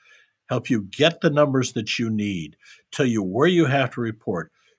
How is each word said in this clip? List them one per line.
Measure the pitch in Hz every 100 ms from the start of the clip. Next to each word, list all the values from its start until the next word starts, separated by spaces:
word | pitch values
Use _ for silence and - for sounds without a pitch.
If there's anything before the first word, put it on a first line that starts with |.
| _ - _ _ -
help | 127 -
you | 120
get | 95 - 151 165
the | 175
numbers | 147 147 131 123
that | - 107 -
you | 113
need, | 110 104 92 76 - - - _
tell | - 135
you | 113
where | 95 101 160
you | 180 151
have | 139 127
to | -
report, | 117 107 - 90 80 _ _